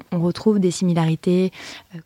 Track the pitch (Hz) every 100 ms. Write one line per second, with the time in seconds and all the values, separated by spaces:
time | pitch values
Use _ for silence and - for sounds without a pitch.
0 | - 175 170 - 220 208 180 165 185 170
1 | 160 160 - 180 185 - - - - 170